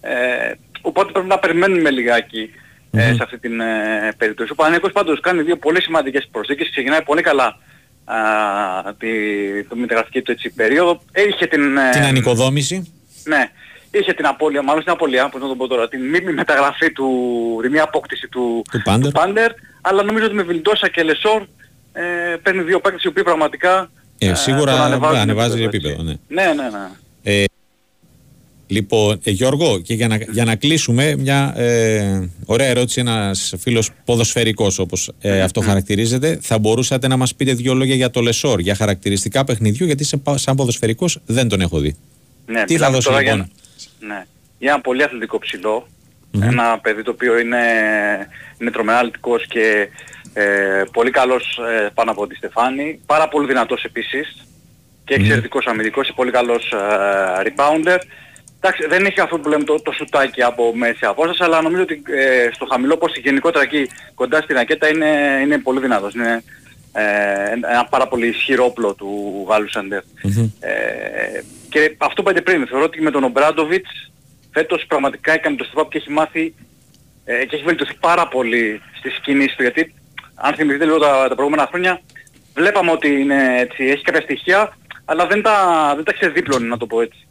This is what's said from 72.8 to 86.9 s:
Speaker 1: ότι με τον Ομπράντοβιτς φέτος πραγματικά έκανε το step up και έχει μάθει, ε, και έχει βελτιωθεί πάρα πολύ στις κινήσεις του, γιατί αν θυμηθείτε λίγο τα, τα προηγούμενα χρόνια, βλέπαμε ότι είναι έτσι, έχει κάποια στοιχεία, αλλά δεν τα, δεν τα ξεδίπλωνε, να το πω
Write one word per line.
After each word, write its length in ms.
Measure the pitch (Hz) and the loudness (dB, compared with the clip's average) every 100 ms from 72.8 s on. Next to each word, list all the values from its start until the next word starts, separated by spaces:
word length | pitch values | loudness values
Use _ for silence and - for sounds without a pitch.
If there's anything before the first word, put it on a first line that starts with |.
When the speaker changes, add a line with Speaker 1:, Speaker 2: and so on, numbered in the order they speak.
Speaker 1:
ότι 180 | 156 156 | -2 0
με 80 | 156 | -2
τον 140 | 143 | 0
Ομπράντοβιτς 840 | 131 120 147 156 151 185 185 - - _ _ _ _ | 0 2 2 2 0 -2 -4 -18 -20 _ _ _ _
φέτος 340 | - 165 170 - | -4 -2 -2 -2
πραγματικά 440 | 151 139 - - | -2 -2 -4 -2
έκανε 240 | 160 160 139 | 0 0 -4
το 100 | 123 | -4
step 60 | 143 | -4
up 60 | 151 | -2
και 80 | 156 | -4
έχει 120 | 147 | -4
μάθει, 440 | 147 156 160 160 - - _ _ _ _ _ | -2 -2 -2 -6 -8 -20 _ _ _ _ _
ε, 200 | - 120 | -6 -4
και 120 | 127 151 | -4 -4
έχει 80 | |
βελτιωθεί 300 | 147 160 143 - | -2 -2 -4 -2
πάρα 280 | 170 170 165 | 0 0 0
πολύ 520 | 127 120 120 113 104 - - | -2 -2 0 -2 -4 -14 -14
στις 200 | 131 - | -10 -10
κινήσεις 340 | - 139 139 - | -2 0 0 0
του, 60 | |
γιατί 320 | 123 120 160 - - - - | -2 0 -4 -6 -20 -20 -20
αν 200 | - - | -4 -4
θυμηθείτε 300 | 151 151 139 | 0 0 2
λίγο 140 | 160 156 | 2 4
τα, 280 | 147 135 131 | 4 4 2
τα 60 | |
προηγούμενα 320 | 127 143 151 135 | 0 0 0 -2
χρόνια, 300 | 175 185 175 _ - - _ _ | 0 -2 -2 _ -20 -20 _ _
βλέπαμε 360 | - 180 202 170 | 0 2 2 2
ότι 180 | 160 151 | 2 2
είναι 500 | 143 139 139 131 123 | 2 2 2 2 2
έτσι, 240 | 123 - | 0 -2
έχει 180 | 131 143 | -2 0
κάποια 180 | - 160 | 0 -2
στοιχεία, 560 | 147 135 - 185 208 - - - | -2 -6 0 2 2 -4 -20 -18
αλλά 220 | - 160 175 | -6 -2 0
δεν 160 | 202 | 2
τα, 140 | 214 214 185 165 151 143 | 2 4 4 4 2 0
δεν 80 | |
τα 80 | 160 | -2
ξεδίπλωνε, 540 | - 180 143 139 135 117 | 0 0 0 0 -2 -2
να 100 | 120 | -6
το 100 | |
πω 140 | 117 | -2